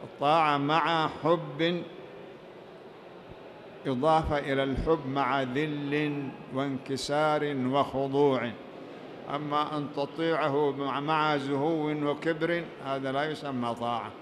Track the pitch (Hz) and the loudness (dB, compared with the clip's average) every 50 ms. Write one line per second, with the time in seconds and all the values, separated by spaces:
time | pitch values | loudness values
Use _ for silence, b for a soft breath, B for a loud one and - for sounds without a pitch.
0 | - - - - 139 143 156 165 160 151 147 143 139 143 156 165 151 156 165 165 | -14 -14 -6 0 4 4 6 6 6 6 4 4 4 4 4 4 4 4 4 2
1 | 156 147 - - - 151 170 175 160 151 143 143 160 170 180 175 - - - - | 2 0 -2 0 2 2 2 2 2 -6 -2 0 0 0 0 0 -4 -8 -12 -16
2 | - - - - - - - - - - - - - - - - - - - - | -16 -16 -16 -16 -16 -16 -16 -18 -18 -18 -18 -18 -18 -18 -18 -18 -18 -18 -18 -18
3 | - - - - - - - - - - - - - - - - - 143 135 123 | -18 -18 -18 -18 -18 -18 -18 -16 -16 -18 -18 -18 -18 -18 -18 -8 -4 -4 -2 2
4 | 135 160 160 160 160 160 156 147 139 151 139 135 135 135 131 - - 156 160 160 | 4 4 4 4 4 2 0 0 0 0 0 2 2 0 0 0 2 2 2 2
5 | 143 131 135 139 135 123 135 139 135 127 123 139 156 156 147 147 143 143 143 147 | 2 -2 0 0 2 2 2 2 0 0 0 -2 0 0 -2 -4 -4 -2 0 0
6 | 151 147 143 143 139 131 120 - - - 143 131 139 143 135 127 131 - 135 127 | 0 0 -2 -2 -4 -6 -8 -10 -12 -6 -4 -2 -2 -2 -2 -4 -4 -4 -4 -4
7 | - - 143 147 151 156 151 151 147 147 143 135 127 127 131 143 131 131 - 131 | -2 0 2 2 4 4 4 2 2 0 0 0 0 2 4 4 2 2 0 -2
8 | 139 139 135 139 143 143 135 123 113 120 101 - - - - - B B B B | -2 2 4 6 6 6 6 4 0 -2 -4 -8 -12 -14 -14 -14 B B B B
9 | B B B B - - 139 147 151 147 147 147 151 147 151 151 147 131 - 143 | B B B B -8 -4 -4 -4 -2 0 2 2 2 0 0 -4 -4 -4 -2 -2
10 | 139 139 - - 165 165 165 143 151 151 135 143 151 143 135 135 139 139 123 135 | -4 -4 -2 -2 0 2 2 2 2 2 4 4 2 2 2 0 -2 -2 -2 -2
11 | 143 151 160 156 151 156 151 147 131 139 143 139 139 160 170 160 151 151 151 151 | 0 2 2 4 4 4 2 2 2 0 0 2 2 2 2 2 0 0 0 0
12 | 147 143 143 147 - 165 165 160 165 160 170 170 165 156 - - 139 135 135 135 | 0 0 0 0 0 0 0 2 2 0 0 0 -2 -6 -12 -10 -6 -4 -4 -2
13 | 135 135 131 139 147 156 151 143 151 143 135 127 120 120 117 113 117 120 120 113 | -2 -2 0 0 0 0 -2 -4 -4 -4 -2 -2 -2 -2 -2 -2 -2 -2 -2 -2
14 | 104 107 98 - | -4 -6 -10 -12